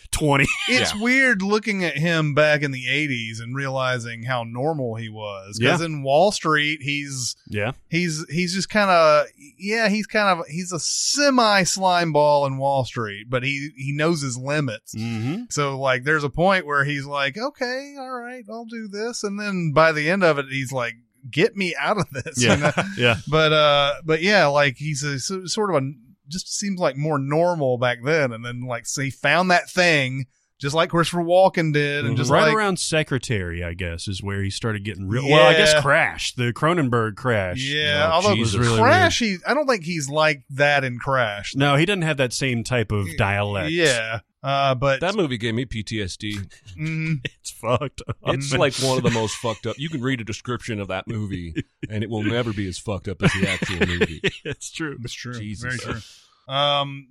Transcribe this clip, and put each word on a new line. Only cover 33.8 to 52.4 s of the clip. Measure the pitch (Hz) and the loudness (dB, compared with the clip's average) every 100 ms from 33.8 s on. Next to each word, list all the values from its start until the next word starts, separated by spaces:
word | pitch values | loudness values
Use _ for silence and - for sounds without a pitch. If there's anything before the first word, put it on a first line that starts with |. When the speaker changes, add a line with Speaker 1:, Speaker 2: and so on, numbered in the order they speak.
| 87 85 - | -6 -6 -6
Speaker 1:
is | 92 | -6
where | 101 98 | -6 -4
he | 98 | -4
started | - 117 107 101 | -4 -4 -4 -6
getting | 92 92 | -6 -4
real. | 117 139 | -2 4
Well, | 151 - | 6 8
I | |
guess | 160 156 | 6 6
Speaker 2:
Yeah. | 151 | 4
Speaker 1:
Crash, | 139 156 123 82 - - | 4 2 2 -2 -8 -2
the | 120 | -2
Cronenberg | 110 156 175 131 120 110 95 | 0 2 2 2 2 0 -2
Crash. | 127 110 92 90 | 0 0 0 -4
Speaker 2:
Yeah, | 135 147 151 147 156 | -4 -2 0 2 4
Speaker 3:
Oh, | 165 | 4
Speaker 2:
although | 202 196 | 4 4
Speaker 3:
Jesus. | 113 107 | 2 2
Speaker 1:
was | 120 | 2
really | 113 | 6
Speaker 2:
Crash, | 240 349 339 - | 6 6 4 2
Speaker 1:
weird. | 226 180 | 0 -2
Speaker 2:
he, | - | 0
I | |
don't | 262 277 | 0 2
think | 226 | 0
he's | 156 170 139 | 0 -4 -2
like | 151 156 143 - | 2 2 2 -4
that | 139 143 143 131 | 0 4 4 0
in | 120 | -4
Crash. | 120 131 113 101 98 139 | -2 0 0 -2 -6 0
Speaker 1:
No, | 143 143 | 4 4
he | 175 | 2
doesn't | 202 | 0
have | 160 143 | 0 0
that | 127 | -2
same | - 135 120 | -2 -2 -2
type | 107 123 107 | -2 -2 0
of | 104 95 | -2 -2
Speaker 2:
Y-, | 101 | -2
Speaker 1:
dialect. | 101 101 104 101 92 | 0 0 -2 -2 -2
Speaker 2:
yeah. | 170 160 120 110 113 _ _ | 2 2 2 -2 -6 _ _
Uh, | 135 139 139 127 | -2 0 2 2
but | 139 135 | 2 0
Speaker 3:
That | 175 214 | 0 0
movie | 160 120 | -2 -2
gave | 117 113 | -2 -2
me | |
P | 135 113 | -4 -8
T | 104 110 | -6 -6
S | 95 - | -6 -8
D. | 104 101 92 - - 92 | -8 -8 -10 -16 -18 -8
Speaker 2:
Mm-hmm. | 156 160 160 147 | -6 -4 -2 -4
Speaker 1:
<laughs> | 117 _ | -6 _
It's | - | -18
fucked | - 113 123 139 - - | -8 -2 0 -2 -10 -10
up. | - - | -6 -4
Speaker 3:
It's | 131 139 | -4 0
Speaker 1:
man. | 135 | 2
Speaker 3:
like | 143 - | 2 2
one | 131 131 | 0 2
of | |
the | 120 | 2
most | 117 110 - | 0 -2 -4
fucked | 117 107 113 | -6 -4 -6
up. | 110 | -6
You | 143 | -8
can | 156 | -4
read | 123 131 | -2 -2
a | 107 | -6
description | 104 - 120 - 104 | -10 -6 -8 -6 -6
of | 98 | -4
that | 92 101 | -6 -6
movie, | 113 104 95 85 - - - - | -6 -6 -8 -8 -8 -10 -12 -8
and | 107 | -6
it | 107 | -4
will | 113 | -2
never | 104 117 | -2 0